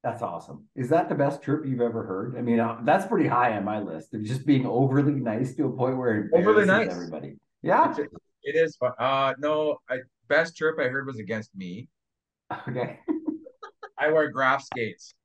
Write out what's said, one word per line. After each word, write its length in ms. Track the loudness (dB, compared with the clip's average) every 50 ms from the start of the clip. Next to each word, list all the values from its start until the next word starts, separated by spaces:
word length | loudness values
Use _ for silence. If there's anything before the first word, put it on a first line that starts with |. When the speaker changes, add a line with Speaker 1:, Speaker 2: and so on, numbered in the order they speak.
Speaker 1:
That's 180 | -4 -6 -6 -4
awesome. 440 | -6 -8 -8 -10 -12 -14 -18 -18 -18 _ _
Is 140 | -6 -2 2
that 180 | 2 2 2 0
the 60 | 0
best 280 | 0 0 0 0 -4
chirp 220 | -2 -2 -2 -2 -2
you've 160 | -4 -2 0
ever 220 | 0 0 0 -4
heard? 340 | -6 -4 -6 -6 -6 -6 -6
I 60 | -6
mean, 160 | 0 2 2 2
uh, 200 | 2 0 -2 -2
that's 240 | 2 4 4 4 2
pretty 220 | 0 0 2 2 2
high 280 | 4 4 2 2 2
on 80 | 0 -2
my 140 | -2 -2 -4
list 320 | -4 -6 -8 -10 -12 _ -10
of 100 | -8 -6
just 200 | -4 -6 -4 2
being 220 | 2 4 4 4
overly 480 | 2 2 2 2 4 4 4 2 2 0
nice 400 | 0 -2 -2 -2 -2 -2 -4 -2
to 120 | -2 -2
a 40 | -2
point 240 | 0 0 0 0 0
where 280 | 0 0 0 0 0 0
it 60 | 4 4
Speaker 2:
Overly 280 | 4 6 8 6 6
Speaker 1:
embarrasses 260 | 6 6 4 4 4 0
Speaker 2:
nice. 20 | -4
Speaker 1:
everybody. 400 | -6 -8 -10 -10 -12 -12 -14 -16 -18 _ _ _ _
Yeah. 280 | 0 2 4 4 4 2 2
Speaker 2:
It's, 40 | -4 -6 -8 -8 -20 _ _ _ _
it 140 | _ -2 2
is 200 | 2 2 2 0
fun. 160 | _ -2 -2 -2 0
Uh, 340 | 0 0 2 2 2 0 0 -2
no, 380 | -2 0 0 2 0 0 -2 -4 _ -6
I, 100 | -6 -6 -6 _ _ _ _ _
best 280 | 2 2 2 0 -4
chirp 220 | -2 -2 -2 0 0
I 80 | -2 -2
heard 180 | -2 -4 -6
was 120 | -6 -10 -10
against 340 | -6 -6 -6 -6 -6 _ _
me. 340 | -12 -12 -10 -10 -12 -14 _ _ _ _ _ _ _ _ _ _ _ _ _ -12 -10 -8 -8
Speaker 1:
Okay. 300 | -4 -4 -4 -6 -6 -12 _ -6 -6 -4 -4 -8 -10 -10 -14 -20
<laughs> 500 | -20 _ -20 -20 _ _ -20 -18 _ -2
Speaker 2:
I 120 | 0 2
wear 160 | 2 2 2 0
Graf 340 | 0 0 2 2 2 0 -2
skates. 500 | -8 -6 -6 -6 -6 -6 _ -20 -20 -20 _